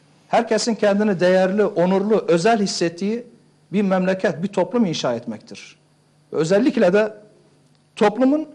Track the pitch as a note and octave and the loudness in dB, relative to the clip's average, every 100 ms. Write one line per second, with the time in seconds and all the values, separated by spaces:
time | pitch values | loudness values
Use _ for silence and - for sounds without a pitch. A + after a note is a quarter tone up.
0 | _ _ _ G#3 A#3 G#3+ A#3+ G#3 G#3 G3+ | _ _ _ -2 0 -2 -2 0 0 2
1 | G#3+ F3 F3+ F#3 F#3+ G#3 G3 E3 F3+ F#3+ | 0 2 2 4 2 2 0 0 0 0
2 | G3+ G3+ - E3 G#3 A3+ G3 - E3+ E3+ | 2 0 2 2 2 2 0 -2 -4 -4
3 | G3 A#3 - - _ _ _ F#3+ G3 F#3 | -6 -6 -10 -20 _ _ _ -2 0 0
4 | F#3 F#3 G#3 D3 G3 - F3 B3 G3 D3 | 0 0 -2 -4 -4 -2 -2 0 0 -2
5 | C#3 A#2 - G#2 - G2+ - - _ _ | -4 -4 -8 -12 -16 -20 -20 -20 _ _
6 | _ _ _ C#3 D#3+ G3+ C4+ A#3 F3+ G#3 | _ _ _ -4 0 2 2 2 2 2
7 | G#3+ - - _ _ _ _ _ _ - | 0 -6 -20 _ _ _ _ _ _ 0
8 | G#3 G#3+ C4 D4+ D#4 | 0 2 2 0 -4